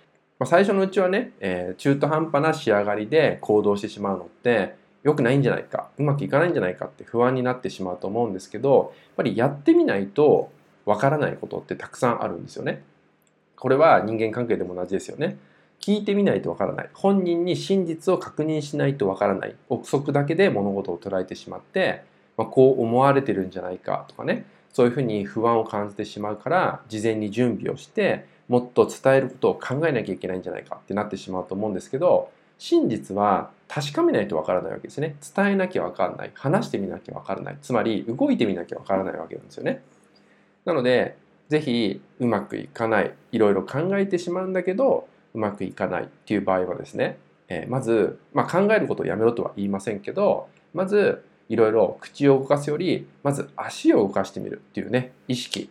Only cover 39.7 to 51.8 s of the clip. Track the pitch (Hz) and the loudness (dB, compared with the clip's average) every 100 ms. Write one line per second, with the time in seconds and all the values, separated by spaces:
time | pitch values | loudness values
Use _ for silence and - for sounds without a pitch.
39.7 | 254 - _ _ _ _ _ _ _ - | -6 -10 _ _ _ _ _ _ _ -4
40.7 | 156 123 123 95 - _ _ - 151 143 | 0 2 2 0 -6 _ _ -2 0 0
41.7 | 120 104 - - - 123 104 101 - - | 0 0 -2 -10 -4 0 0 -2 -10 -10
42.7 | - 113 110 85 - _ 117 104 98 92 | -6 0 2 0 -4 _ 2 4 2 -2
43.7 | 135 175 196 196 180 180 180 190 185 180 | -4 -2 -2 0 -2 -4 -6 -4 -4 -2
44.7 | 196 269 - - _ _ 117 107 101 95 | 0 2 2 -2 _ _ -4 -4 -4 -8
45.7 | - 92 87 - - - 104 98 92 92 | -4 -4 -4 -6 -12 -2 -2 2 0 0
46.7 | - - 107 139 - _ _ - 85 - | -6 -8 -4 -4 -6 _ _ -12 -10 -4
47.7 | 131 113 113 92 - _ 139 123 170 202 | -4 2 2 2 -2 _ -2 0 2 2
48.7 | 214 143 82 80 95 113 120 - - 101 | 2 0 -2 -4 0 0 0 -4 -4 -4
49.7 | 98 - 101 - 151 202 - - _ _ | -4 -4 -6 -6 -2 0 0 -4 _ _
50.7 | 165 190 208 185 - - _ - 113 110 | -6 0 2 2 0 -8 _ -4 2 4
51.7 | 110 | 4